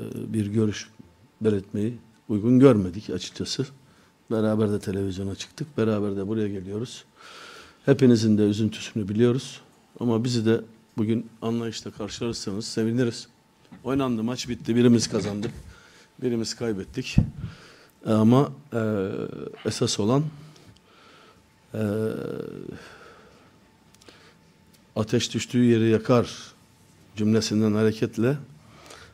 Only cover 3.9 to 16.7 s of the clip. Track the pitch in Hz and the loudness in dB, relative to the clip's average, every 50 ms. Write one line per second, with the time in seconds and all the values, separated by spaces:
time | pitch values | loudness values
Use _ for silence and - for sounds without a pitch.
3.9 | _ _ _ _ _ _ _ - 117 110 107 110 110 107 110 104 104 98 - 110 | _ _ _ _ _ _ _ -4 -2 0 2 2 2 2 2 0 0 -2 -4 -4
4.9 | 95 98 98 98 92 95 98 98 92 - - - _ - 151 156 - 127 110 110 | -4 -4 -4 -4 -4 -6 -6 -8 -8 -10 -12 -16 _ -12 -12 -8 -4 -2 0 0
5.9 | 107 104 101 104 98 98 98 98 110 110 107 101 101 98 90 95 101 107 120 - | 0 0 -2 -2 -4 -4 -4 -4 -2 -2 -2 -4 -4 -8 -8 -8 -8 -8 -8 -8
6.9 | - - - _ _ _ - - - - - - - - - - - _ _ - | -12 -16 -20 _ _ _ -20 -20 -20 -20 -20 -20 -20 -20 -20 -20 -20 _ _ 2
7.9 | 139 113 135 123 120 110 110 110 107 104 107 104 104 107 113 107 110 - - - | 4 6 6 6 6 6 6 4 4 4 4 2 2 2 0 -2 -2 -6 -10 -8
8.9 | - 113 104 92 101 107 120 120 120 135 - - - - - _ _ _ _ _ | -6 -6 -4 -2 0 2 2 2 2 0 -4 -8 -14 -18 -20 _ _ _ _ _
9.9 | _ - - 123 117 110 120 131 123 120 107 110 113 113 - - - - _ _ | _ -4 -2 0 0 0 0 0 -2 0 2 2 2 2 0 -6 -16 -20 _ _
10.9 | _ 120 110 107 113 120 117 - - - - 113 117 117 117 113 110 - - 107 | _ -4 -2 0 0 -2 -4 -6 -12 -10 -6 -6 -4 -4 -6 -6 -8 -10 -12 -14
11.9 | - - 107 101 - - 123 117 113 - - 110 95 104 113 - - 117 110 113 | -12 -10 -10 -10 -8 -8 -6 -6 -6 -6 -8 -8 -8 -8 -8 -6 -4 -2 -2 0
12.9 | 117 123 127 117 117 - - - _ _ _ _ _ _ _ _ - - - 120 | 0 0 0 -2 -2 -6 -12 -18 _ _ _ _ _ _ _ _ -20 -12 -8 -4
13.9 | 135 139 139 127 120 110 110 117 127 123 - 123 120 - - - 117 120 120 123 | -4 -2 -2 -2 -2 -4 -4 -4 -6 -6 -8 -8 -10 -6 -4 0 4 6 8 8
14.9 | 120 113 110 - - 110 90 104 101 104 104 - - - - - - - - - | 8 6 4 0 -2 -4 -4 -4 -4 -6 -6 -8 -8 -12 -16 -20 -20 -20 -20 -20
15.9 | - - - _ _ - 139 127 120 117 110 107 - - 123 117 | -20 -20 -20 _ _ -6 -4 -2 -2 -2 -4 -6 -6 -6 -4 -4